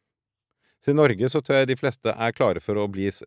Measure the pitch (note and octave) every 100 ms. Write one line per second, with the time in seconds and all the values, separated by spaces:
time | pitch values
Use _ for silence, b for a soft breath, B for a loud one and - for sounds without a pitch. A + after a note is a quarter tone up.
0 | _ _ _ _ _ _ _ _ - C#3+
1 | D3 G2 B2+ D#3 - C#3 C3 B2+ C#3 -
2 | A2+ G#2+ A#2 - A#2+ E2 - G#2 G#2 F#2+
3 | G2 -